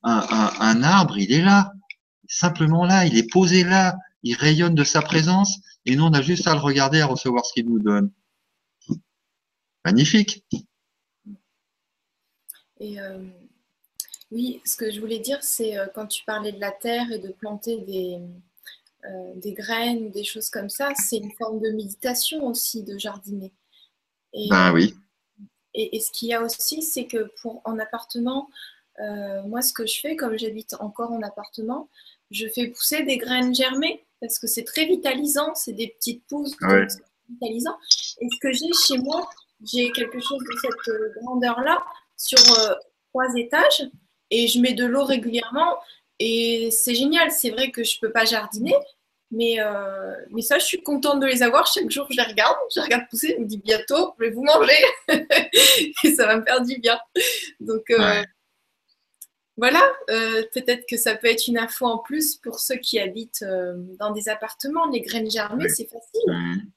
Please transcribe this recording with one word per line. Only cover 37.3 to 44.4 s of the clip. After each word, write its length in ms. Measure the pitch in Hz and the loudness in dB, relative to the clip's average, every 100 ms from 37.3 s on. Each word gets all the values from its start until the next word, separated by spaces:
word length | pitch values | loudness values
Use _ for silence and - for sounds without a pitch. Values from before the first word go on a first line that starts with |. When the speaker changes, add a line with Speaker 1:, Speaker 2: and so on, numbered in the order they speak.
| 240 233 226 302 330 - - - - | -12 -8 -4 -6 -8 0 0 0 -8
Speaker 2:
Et 60 | 247 | -8
ce 120 | - | -4
que 100 | 277 | -4
j'ai 200 | 254 330 339 - | -2 -2 0 2
chez 100 | 262 | 0
moi, 320 | 262 330 - - _ _ | -2 -4 -6 -14 _ _
j'ai 280 | 214 247 240 | -6 -2 -2
quelque 280 | 247 233 254 | -2 -6 -6
chose 200 | 262 277 | -8 -8
de 180 | 247 - | -8 -8
cette, 360 | 262 233 - 220 | -6 -8 -6 -6
euh, 180 | 214 208 | -6 -8
grandeur-là 600 | 240 254 240 233 277 339 - - _ - | -6 -2 -2 -2 0 -2 -2 -16 _ -10
sur, 220 | - 254 - 226 | 0 4 6 6
euh, 160 | 214 - - _ _ | 2 -2 -6 _ _
trois 260 | 254 254 240 | -4 -2 -2
étages 520 | 233 302 571 - 262 - _ _ _ | 0 2 2 2 -4 -12 _ _ _
et 160 | 226 | 0